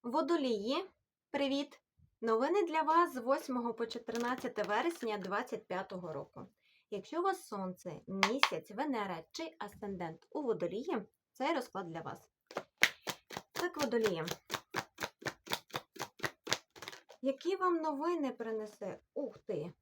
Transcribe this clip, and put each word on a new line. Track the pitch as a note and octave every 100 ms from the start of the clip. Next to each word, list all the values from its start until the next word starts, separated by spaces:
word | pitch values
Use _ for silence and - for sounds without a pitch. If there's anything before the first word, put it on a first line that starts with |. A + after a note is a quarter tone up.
Водолії, | A#3+ C#4+ C#4 E4+ C4 G#3+ G#3+ D4+ F#4+ _ _ _ _
привіт! | C#4 C#4 C#4 C#4+ - _ _ - _
Новини | A3+ A3+ C#4 F#4+
для | F4 D#4+
вас | D4+ E4 F4
з | B3+
восьмого | A3+ C#4+ - B3 A#3+
по | A3+ A#3
чотирнадцяте | A#3 - A#3 A#3+ B3+ B3+ B3
вересня | F#3+ G#3 E4 E4+ A#3 G#3
двадцять | F#3 G3+ B3+ G3+ -
п'ятого | F#3 F#3+ F#3 E3+
року. | C#3+ - - F#3 _ _ _ _
Якщо | G3+ - D#4
у |
вас | F#4+ F#4 -
сонце, | G3+ F#3 F3+ F3+ D3+ -
місяць, | F#3+ G3 C4 - E3 -
Венера | G#3 D4+ A#3+ G3 E3 -
чи | - E4 -
асцендент | G#3 - G3+ F#3+ E3+ D#3 _
у | -
Водолії, | C4+ F3+ E3+ G3+ D4+ C4 G3 _ _
цей | _ C#4
розклад | D#4+ - F#3+ F3
для | E3
вас. | C3 - - _ _ - - _ - - - - _ - -
Так, | - F4 D4+
Водолії, | C#4 A#3+ G#3+ E3 E3 - _ - - - - - - _ - - - - _ - - - - - - - - - _ - - - _ -
які | C4 C4+ E4+ F#4+
вам | F#4 E4+
новини | D#4 C#4 E4 E4+ C4+
принесе? | A#3 A3+ A3 G#3+ - G3 - _
Ух | - C4 -
ти! | - F3 E3+ -